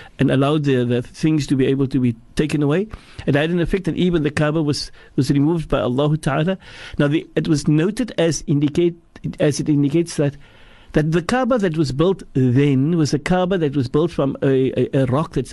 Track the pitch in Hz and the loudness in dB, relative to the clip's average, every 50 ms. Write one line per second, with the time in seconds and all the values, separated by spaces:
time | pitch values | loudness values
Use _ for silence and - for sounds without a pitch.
0 | - - - - 135 143 139 131 139 139 151 160 147 143 135 123 123 120 120 120 | -20 -14 -6 -2 0 0 2 2 2 2 0 0 0 0 0 0 2 0 0 -2
1 | 123 - - - - 156 156 156 135 - 147 131 131 131 139 135 139 127 - 139 | -4 -6 -8 -2 -2 0 0 0 0 0 0 0 2 2 2 0 -2 -2 -2 0
2 | 127 123 113 - - - - - 170 151 - 156 147 139 147 180 208 214 - - | 0 0 -2 -4 -10 -10 -4 -4 -2 -2 0 0 0 0 0 0 -2 -4 -8 -18
3 | - - - - - - 135 139 151 165 175 175 170 - - 196 180 170 151 - | -18 -20 -18 -8 -4 0 0 0 0 0 0 0 -2 0 -2 -2 -2 -2 -2 0
4 | 175 180 175 170 143 151 147 - 151 147 151 165 156 143 143 - - - - - | 0 0 2 0 -2 -2 -2 0 -2 0 0 0 0 -2 -2 -4 -6 -12 -14 -20
5 | - - - - 135 - 143 143 139 151 175 170 151 - - 131 104 120 123 131 | -20 -8 -2 -2 0 2 2 2 2 2 2 0 -2 -2 -2 -2 -2 -2 0 0
6 | 147 147 151 156 - 147 131 147 156 185 190 185 - - - - - - - - | 0 0 0 0 -2 -2 -2 0 0 -2 -2 -6 -8 -18 -20 -20 -18 -10 -2 0
7 | 147 143 147 160 - - - - 156 170 160 143 - - 151 156 160 202 208 - | 0 2 2 0 -2 -2 -4 -4 0 0 0 0 2 2 2 2 2 0 -2 -4
8 | 254 220 - - 170 170 160 - - - 156 143 147 143 147 - 175 170 170 - | -6 -6 -2 0 0 0 0 -2 -2 -2 0 0 0 0 0 2 0 0 0 -4
9 | _ _ - - - 151 - - - 151 143 - 156 156 151 143 143 143 139 165 | _ _ -20 -12 -12 -10 -4 -2 0 0 0 0 0 0 2 2 2 2 2 0
10 | 170 165 - - 147 143 139 - - - - - - - - - - - - 160 | -2 -2 -2 -2 -2 -2 -2 -6 -16 -20 -20 -20 -20 -20 -20 -20 -12 -4 -2 0
11 | 151 156 156 175 165 - 240 254 262 233 269 247 196 185 156 160 160 131 127 139 | 0 2 0 0 0 0 0 0 2 2 0 0 0 0 0 0 -2 -2 0 0
12 | 160 185 196 - - - - 139 131 127 120 135 143 147 139 131 135 151 175 170 | 2 2 0 -2 -6 -6 -2 0 2 2 4 4 4 4 4 2 2 2 2 2
13 | 156 131 - 123 107 - 180 180 180 175 196 190 160 143 135 147 127 120 - 151 | 0 0 0 -2 0 0 0 0 2 0 0 0 0 -2 -2 -2 -2 0 0 0
14 | 165 170 - - 147 135 - - - 139 135 131 131 127 - - 127 - - 139 | 0 0 0 -2 -2 -2 -2 -2 0 2 2 2 2 0 0 0 -2 0 0 0
15 | 135 123 120 143 160 - - 143 127 - | 0 0 0 -2 -2 -2 -4 -6 -6 -6